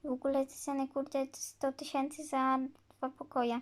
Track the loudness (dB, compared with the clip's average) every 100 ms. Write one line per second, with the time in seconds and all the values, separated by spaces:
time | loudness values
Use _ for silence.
0 | -2 0 2 2 0 -4 -2 0 0 0
1 | 0 0 -2 -4 -12 -2 -2 -2 -4 0
2 | 0 -4 -2 2 4 4 0 -8 _ -6
3 | -6 -6 -4 0 2 0